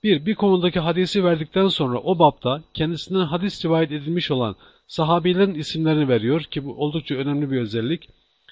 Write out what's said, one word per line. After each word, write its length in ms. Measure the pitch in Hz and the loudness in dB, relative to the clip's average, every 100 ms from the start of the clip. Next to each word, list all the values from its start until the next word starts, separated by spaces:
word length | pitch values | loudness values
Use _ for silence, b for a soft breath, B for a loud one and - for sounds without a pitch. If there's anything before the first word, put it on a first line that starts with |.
Bir, 240 | 214 170 151 | 2 0 0
bir 80 | |
konudaki 460 | 220 202 185 175 175 | 0 2 2 2 0
hadisi 440 | 160 170 185 208 | -2 0 0 2
verdikten 440 | 180 170 156 185 190 | 2 0 0 0 2
sonra 300 | - 139 120 | 2 -2 -2
o 200 | 120 180 | -2 4
bapta 440 | 156 - 127 139 - | 4 4 -4 -4 -6
kendisinden 500 | - 160 165 - 190 | -4 -4 -4 -4 -2
hadis 400 | 170 170 196 - | 0 -2 -4 -4
rivayet 280 | 165 160 165 | 0 2 0
edilmiş 380 | 151 143 170 - | -2 -4 -4 -2
olan 260 | 131 117 95 b b b | 0 -2 -4 b b b
sahabilerin 680 | - 160 170 165 180 196 | -2 2 2 2 2 2
isimlerini 540 | 165 - 160 160 156 143 | 0 -6 -2 2 2 4
veriyor 340 | 120 110 156 | 2 2 0
ki 220 | 151 - | -2 -10
bu 100 | 139 120 | -8 -4
oldukça 300 | 147 160 - | -4 -4 -6
önemli 360 | 135 139 143 147 | -4 -2 -2 0
bir 100 | 135 | -2
özellik. 480 | 117 113 117 165 - _ b b b | -2 -2 -2 -4 -8 _ b b b